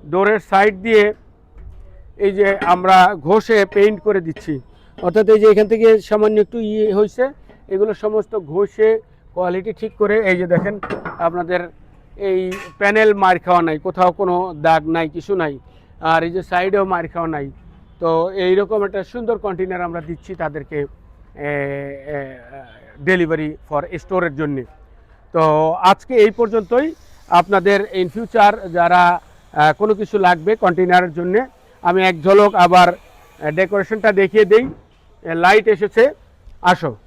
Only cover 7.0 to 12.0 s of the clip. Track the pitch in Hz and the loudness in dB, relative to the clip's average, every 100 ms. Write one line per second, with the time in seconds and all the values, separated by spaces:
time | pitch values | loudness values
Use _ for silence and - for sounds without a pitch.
7 | 208 - 262 294 - - - 190 214 208 | -2 0 -4 -4 -20 -20 -8 -2 -2 -2
8 | 214 214 202 220 160 165 202 - 220 226 | -4 -4 -4 -8 -6 -4 -4 0 0 0
9 | - _ _ - 180 180 190 196 220 - | -4 _ _ -6 -4 -4 -8 -10 -12 -4
10 | 208 214 202 180 180 175 196 202 - - | -2 0 0 -2 0 0 0 -8 -10 -12
11 | - - 170 175 170 180 175 - - _ | -12 -4 -4 -4 -4 -6 -6 -16 -20 _